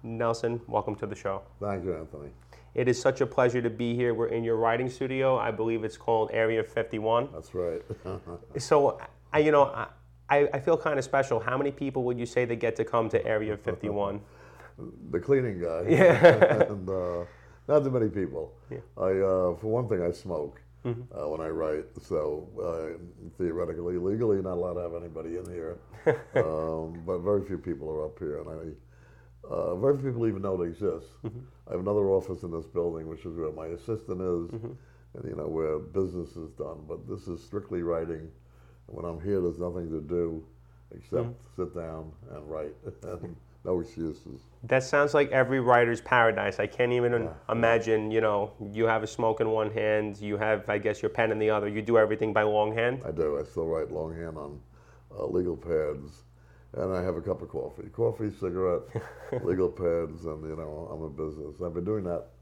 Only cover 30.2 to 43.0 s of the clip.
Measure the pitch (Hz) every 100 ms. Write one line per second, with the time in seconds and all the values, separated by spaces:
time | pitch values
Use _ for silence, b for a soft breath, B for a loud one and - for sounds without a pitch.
30.2 | 113 98 98 92 85 80 101 82 - -
31.2 | 110 117 B B - 87 92 104 98 95
32.2 | 90 85 90 82 78 85 85 82 80 78
33.2 | 90 82 78 76 80 87 - 110 - 92
34.2 | 92 87 85 110 117 131 B B B -
35.2 | - - 78 80 80 78 82 90 92 87
36.2 | 80 85 80 - 73 78 76 82 73 101
37.2 | 95 87 - 101 - 92 85 82 82 80
38.2 | 80 - b b b b - - 85 82
39.2 | 92 98 87 80 90 87 85 80 76 87
40.2 | 85 80 80 - b b b - - 87
41.2 | 117 120 - - 87 87 80 80 78 78
42.2 | - 76 76 78 76 - 110 -